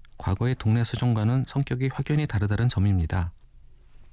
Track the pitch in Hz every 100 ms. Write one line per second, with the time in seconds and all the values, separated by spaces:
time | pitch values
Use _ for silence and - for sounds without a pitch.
0 | - - - 95 120 127 110 117 113 -
1 | 123 110 110 131 123 139 139 127 131 -
2 | 135 151 147 101 104 104 123 - 101 92
3 | 80 92 85 - - - - - - -
4 | -